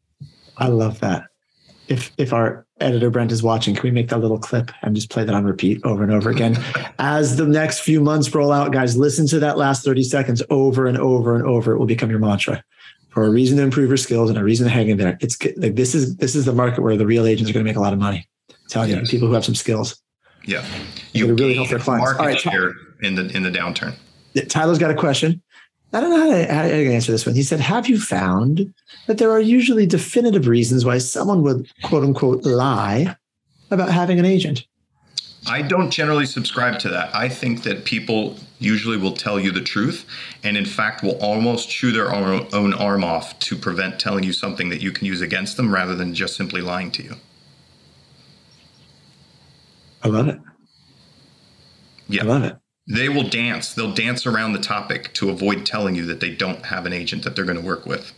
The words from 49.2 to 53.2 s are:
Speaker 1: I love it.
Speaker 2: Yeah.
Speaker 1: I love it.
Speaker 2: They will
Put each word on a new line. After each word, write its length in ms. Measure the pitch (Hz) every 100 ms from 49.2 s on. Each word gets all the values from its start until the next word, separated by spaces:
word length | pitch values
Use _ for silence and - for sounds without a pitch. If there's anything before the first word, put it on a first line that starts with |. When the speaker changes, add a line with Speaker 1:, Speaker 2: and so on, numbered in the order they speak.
| _ _ _ _ _ _ _ _
Speaker 1:
I 60 | 113
love 180 | 107 147
it. 120 | - - _ _ _ _ _ _ _ _ _ _ _ _ _ _ - -
Speaker 2:
Yeah. 140 | 101
Speaker 1:
I 20 | 107
love 180 | 139
it. 140 | - - _ _ -
Speaker 2:
They 200 | 107 139
will 140 | 143